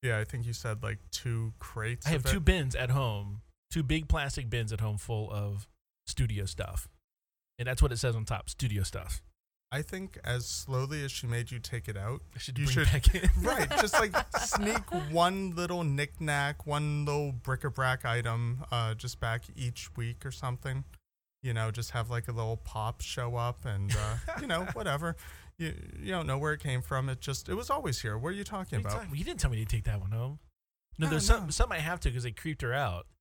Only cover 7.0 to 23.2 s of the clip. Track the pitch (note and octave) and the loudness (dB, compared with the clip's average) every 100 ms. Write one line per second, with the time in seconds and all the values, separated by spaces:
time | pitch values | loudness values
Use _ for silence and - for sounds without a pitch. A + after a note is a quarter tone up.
7 | _ _ _ _ _ _ B2 B2+ D3+ A#2+ | _ _ _ _ _ _ -4 4 4 4
8 | C3 A2+ G#2+ A#2 - - B2+ G#2 G2 - | 0 0 -2 -4 -4 -4 -2 0 -2 -4
9 | F2+ - - _ _ _ _ C3+ D3+ F#3+ | -6 -8 -8 _ _ _ _ -6 -6 -8
10 | F#3+ - - B2 A#2+ - - C3 C3+ D3+ | -10 -10 -4 -2 -2 -6 -2 -2 -2 -4
11 | C#3 - B2 A#2 A#2 B2 - A#2+ - G2+ | -4 -6 -2 -2 -4 -8 -6 -6 -6 -6
12 | G2+ C3+ - - - B2+ C#3+ C3 D3 D3 | -4 -6 -8 -12 -8 0 4 6 6 10
13 | - F#3+ F3+ - A#3 C4+ - D4 G#3+ D4+ | 8 8 8 8 6 4 2 4 6 6
14 | A3 A#3 - - A#3 B3 G#3 A3+ G3+ E4 | 6 2 2 0 2 2 2 0 0 -2
15 | D3 E3 E3+ F#3+ F#3+ E3+ F3 F3+ E3 C#3 | 0 4 4 4 -2 -2 -2 0 0 0
16 | D3+ - D3+ C#3+ C#3+ D3 - D3 D3+ D3 | -2 -4 -2 0 0 -2 -2 0 2 0
17 | D3 D3 D3 B2+ - C3 D3 B2 C3 C3 | 0 0 0 -4 -2 -2 -2 0 2 2
18 | B2 A#2 A#2 A#2 A#2 B2+ - A#2+ A2+ A2 | 0 0 0 0 0 -2 -2 0 0 -2
19 | B2+ - A#2 A2+ - - B2 A#2+ - - | -6 -4 -2 -2 -6 -6 -6 -6 -10 -6
20 | A#2 A#2 C3+ C3 C3+ B2 C#3 C3 C3+ - | -6 -6 -10 -6 -6 -4 -4 -6 -6 -14
21 | _ _ _ _ C3 A2+ A2 A2 A#2 A#2+ | _ _ _ _ -4 0 0 -2 -4 -4
22 | A#2 A#2+ A#2 A#2 A2+ A2+ - A2+ A2 A2+ | -2 -4 -4 -4 -2 -4 -6 -4 -4 -4
23 | - - | -6 -4